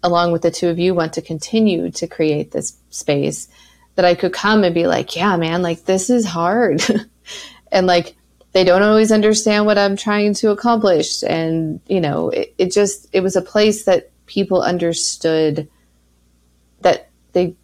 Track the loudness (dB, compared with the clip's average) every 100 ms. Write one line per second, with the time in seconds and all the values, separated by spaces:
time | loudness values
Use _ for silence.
0 | 2 2 2 2 -2 -2 -4 0 0 0
1 | -2 -6 -10 -10 -4 0 2 0 -4 -8
2 | -10 -2 0 0 -4 -6 -8 -14 _ -12
3 | -4 -2 -2 -6 -14 _ _ _ _ 0
4 | 2 2 -2 -2 0 2 2 0 0 0
5 | -4 -4 -2 0 -2 -2 -4 -4 -2 -2
6 | 0 0 0 -2 -2 0 0 0 -2 -4
7 | -4 _ -20 -18 -18 -20 _ 0 2 2
8 | 0 -14 _ _ _ 2 4 4 6 4
9 | 4 4 4 2 2 2 2 2 2 -2
10 | -2 0 0 0 0 0 0 2 4 2
11 | 0 -4 -4 -2 -2 -2 -4 -8 _ -2
12 | -2 -2 -2 -4 -6 _ -2 2 0 -2
13 | _ -2 -2 -2 -2 0 2 2 0 0
14 | -2 _ _ -4 0 0 0 -2 -2 -2
15 | -6 -4 -2 0 0 -2 -8 _ _ _
16 | _ _ _ _ _ _ _ _ 0 0
17 | -6 _ _ -2 -2 -6